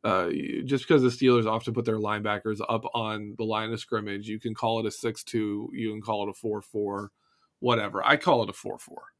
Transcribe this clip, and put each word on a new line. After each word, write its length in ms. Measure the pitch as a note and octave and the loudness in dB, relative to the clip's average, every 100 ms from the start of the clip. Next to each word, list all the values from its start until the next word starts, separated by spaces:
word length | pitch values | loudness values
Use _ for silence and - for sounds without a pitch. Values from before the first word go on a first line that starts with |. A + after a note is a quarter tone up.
Uh, 260 | A2 F#2+ F2 | 2 2 2
you, 300 | D2 C#2+ - | -2 -2 -4
just 240 | B2+ C3+ - | -2 -2 6
because 140 | D#3 | 6
the 60 | B2+ | 8
Steelers 380 | A#2+ C3 B2 A2 | 6 6 6 4
often 280 | A2+ A#2 | 0 -2
put 100 | A#2 | -2
their 140 | A#2 A2 | 0 0
linebackers 600 | G#2 G#2 G#2+ G#2 A2 G#2 - | 0 0 0 -2 -2 -4 0
up 200 | A2+ - | -2 0
on 400 | A#2+ A2 G#2+ G#2 A2+ | -4 -2 -4 -8 -4
the 80 | |
line 260 | A2 A2 A2 | -2 -2 -2
of 80 | A2+ | -6
scrimmage, 480 | - A2 G#2 G2+ G#2+ | -2 -4 -2 -6 -6
you 140 | G#2+ | -6
can 140 | A#2 | -6
call 260 | G#2+ A2+ A2+ | -2 0 2
it 60 | A2 | 0
a 40 | |
six 320 | - A#2 A2+ | -2 -4 -4
two, 460 | - A#2 G#2+ G#2 G#2+ | -4 -2 0 -2 -6
you 180 | - A2 | -4 -4
can 80 | G#2+ | -4
call 260 | G#2+ G#2+ G2+ | -4 -4 -4
it 40 | |
a 20 | |
four 300 | - A2+ G#2 | -6 -6 -6
four, 500 | - G#2+ G2+ G2+ G2+ _ _ _ _ _ | -6 -4 -2 -4 -8 _ _ _ _ _
whatever. 440 | B2 A#2 G#2 F#2+ | 0 0 0 0
I 120 | A#2+ D3+ | 2 4
call 260 | F3+ B2+ | 4 2
it 60 | G2+ | 2
a 60 | |
four 240 | - G#2 - | -6 -10 -12
four. 240 | - - - | -14 -18 -20